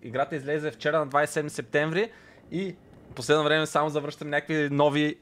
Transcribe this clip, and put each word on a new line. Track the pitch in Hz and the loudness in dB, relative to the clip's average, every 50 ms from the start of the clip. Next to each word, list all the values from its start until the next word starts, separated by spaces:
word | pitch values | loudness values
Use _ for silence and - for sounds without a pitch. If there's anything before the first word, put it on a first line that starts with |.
| - | -14
Играта | 131 110 127 139 - 165 | -8 -2 -2 -2 -2 -4
излезе | 151 131 139 151 156 151 151 | -8 -6 -4 -4 -4 -4 -6
вчера, | - - - 147 151 160 | -8 -4 -4 0 0 0
на | 151 | 0
двайсет | 139 127 143 151 147 | 2 0 0 0 0
и | - | -2
седми | 160 151 147 | -4 -4 -4
септември | - - 143 - - 147 147 160 160 175 214 233 - - - - - - - - | -6 -10 -12 -2 0 0 0 0 0 -2 -2 -4 -6 -18 -20 -20 -20 -20 -20 -8
и | - 165 196 190 - - - - - - - - - | -6 -6 -6 -6 -8 -12 -18 -20 -20 -20 -20 -18 -14
последно | - 123 - 147 156 151 | -12 2 4 4 4 6
време | 147 151 156 156 | 4 4 2 2
само | 147 - 147 147 156 | 2 0 0 0 2
завръщам | 147 151 143 147 147 - 147 151 | 0 -2 -4 -4 -10 -10 -8 -2
някакви | 147 147 147 - 165 156 147 143 | -2 -2 -2 0 0 0 0 2
нови | 143 143 143 147 139 147 151 151 147 - | 4 4 4 4 4 4 0 0 -2 -6